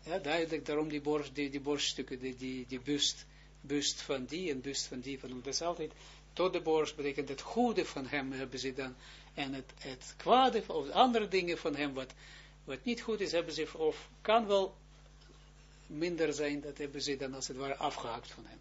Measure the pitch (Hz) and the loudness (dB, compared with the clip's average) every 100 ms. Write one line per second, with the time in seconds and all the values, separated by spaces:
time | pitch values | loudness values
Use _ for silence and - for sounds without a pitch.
0 | - 180 147 165 165 156 - 151 156 151 | -4 -4 0 0 0 -2 -2 0 0 -2
1 | 143 151 143 - 143 139 135 143 - - | 0 0 0 -4 -2 -2 -2 0 0 -2
2 | 131 131 131 131 131 127 123 131 123 147 | -6 -4 -6 -6 -6 -6 -6 -8 -2 2
3 | - - - - - - 139 143 143 - | 2 0 -12 -20 -20 -18 -2 0 0 -2
4 | - 139 123 151 185 135 131 135 - 127 | -2 -2 -2 -4 -2 -4 -4 -4 -4 -6
5 | 127 135 131 127 123 139 165 165 156 - | -8 -8 -8 -8 -4 -2 -2 -2 -6 -8
6 | - - - - 180 180 156 156 147 - | -20 -20 -16 2 2 4 4 4 4 0
7 | 143 139 139 139 - - 240 196 - - | -2 0 -2 -4 -4 2 4 4 0 -2
8 | 131 143 131 135 131 127 131 131 131 127 | -2 -2 -2 -4 -4 -4 -4 -2 -6 -8
9 | - - - - 139 135 127 - 147 127 | -16 -18 -14 -6 -4 -4 -10 -12 -10 -10
10 | - - 165 240 262 220 190 170 139 170 | -12 -6 6 8 8 4 0 -2 0 6
11 | 254 226 202 190 175 160 165 143 147 131 | 6 6 4 2 2 0 0 0 0 -2
12 | 131 - - - - - - 135 - 233 | -8 -10 -18 -18 -20 -18 -10 -6 -2 -2
13 | - 214 180 165 165 151 156 - 156 147 | 0 -2 2 2 0 -2 -4 2 2 2
14 | - - - 220 214 202 190 - - - | -8 -10 6 6 8 4 4 -4 -20 -20
15 | - - - - - - - - - 151 | -20 -20 -20 -20 -20 -20 -20 -20 -12 -2
16 | 175 165 156 139 147 147 143 139 147 143 | -2 2 2 2 0 0 -4 -6 -6 -4
17 | 135 135 135 135 131 131 139 139 143 - | -2 -2 -2 -4 -6 -4 -4 -2 -2 -2
18 | 117 117 - - - - | -6 -6 -10 -16 -18 -18